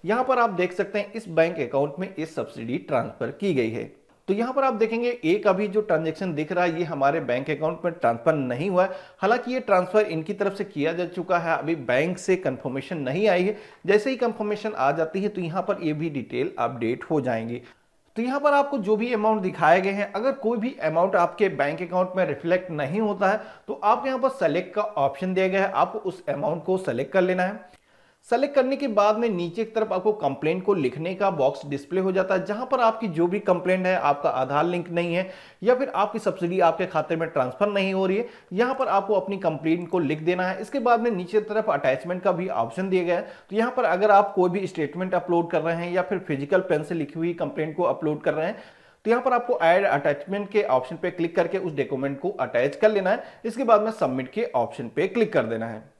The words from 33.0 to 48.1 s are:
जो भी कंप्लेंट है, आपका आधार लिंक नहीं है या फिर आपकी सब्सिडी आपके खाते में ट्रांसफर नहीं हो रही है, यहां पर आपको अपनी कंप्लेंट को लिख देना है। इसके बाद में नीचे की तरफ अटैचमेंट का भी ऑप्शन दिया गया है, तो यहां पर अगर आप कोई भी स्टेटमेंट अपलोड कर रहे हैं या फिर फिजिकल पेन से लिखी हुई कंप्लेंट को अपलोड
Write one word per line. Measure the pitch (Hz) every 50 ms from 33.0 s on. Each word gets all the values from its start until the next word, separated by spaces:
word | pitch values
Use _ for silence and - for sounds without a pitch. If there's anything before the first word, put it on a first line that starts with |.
| 226
जो | 202 160 156 170
भी | 175 180 208
कंप्लेंट | 208 - 180 175 175 185 185 185 180
है, | 180 185
आपका | 180 - 143 139 - - 156
आधार | - 127 135 131 139 143 156
लिंक | 175 180 180 160 175
नहीं | 170 175 175 175 165
है | 175 185 185 - - - - - _ -
या | 214 247
फिर | 247 277 262
आपकी | - 170 202 208 - 220
सब्सिडी | 214 202 170 - 175 170 175 185
आपके | 175 165 160 - 185
खाते | 175 - 156 151 - 170
में | 160 165 160
ट्रांसफर | - 147 127 127 127 - 202 208
नहीं | 202 196 190 190 190
हो | 190 190
रही | 180 190
है, | 208 240 233 - - - _ 180
यहां | 185 240 247 269
पर | 262 262
आपको | 226 185 196 190 196 214
अपनी | 190 190 196 202
कंप्लेंट | 185 160 170 156 143 151 160 165 175 175 160
को | - 180
लिख | 160 135 151 151
देना | 156 170 180 180 185
है। | 185 190 190
इसके | 214 - - 277
बाद | 226 247 233 226
में | 226 240
नीचे | 220 185 185 175 - 214
की | 208
तरफ | 214 208 220 214 175
अटैचमेंट | 143 143 - 139 131 131 - 170 180 180 175
का | 202
भी | 180 165 180
ऑप्शन | 185 - - 117 117 - 180 190 196
दिया | 185 185 175
गया | 170 175
है, | 170 165 - - - - _
तो | 190
यहां | 214 226 247
पर | 247 262 240
अगर | 170 170 180 208 214
आप | 208 196 208 202 -
कोई | 190 180 180
भी | 175 202 190
स्टेटमेंट | 175 - 165 156 139 - 175 185 185 185
अपलोड | 175 175 175 175 170 170 170
कर | - 160
रहे | 147 165 165
हैं | 170 170 175 175
या | 185
फिर | 180 - 208 185
फिजिकल | 185 - 156 135 143 143 202 185
पेन | 185 - 175 151 156
से | 147 175
लिखी | 165 147 139 - 165
हुई | 160 170 170
कंप्लेंट | 170 170 143 143 - 156 160 151
को | 185 175
अपलोड | - - - - 151